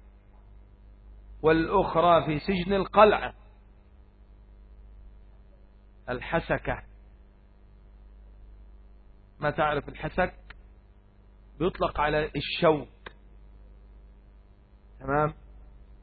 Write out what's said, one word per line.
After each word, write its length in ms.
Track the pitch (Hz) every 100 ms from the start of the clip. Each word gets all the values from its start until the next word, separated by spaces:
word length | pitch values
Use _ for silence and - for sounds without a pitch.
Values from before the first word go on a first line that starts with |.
| - - - - - - - - - - - - - -
والأخرى 800 | 151 165 160 196 - 165 170 170 143
في 120 | 151
سجن 340 | - 190 175
القلعة. 640 | 196 180 202 214 143 123 - - - - - - - - - - - - - - - - - - - - - - - - - - - -
الحسكة، 760 | 123 - 165 - 139 - 120 - - - - - - - - - - - - - - - - - - - - - - - - - -
ما 100 | 147
تعرف 380 | 143 156 147 135
الحسك؟ 460 | - 156 - 180 - - - - - - - - - - - - -
بيطلق 420 | 170 - 170 -
على 300 | 147 151 156 147
الشوك، 520 | - - 170 147 127 - - - - - - - - - - - - - - - - - - - - -
تمام؟ 340 | 135 147 151 - - - - - - -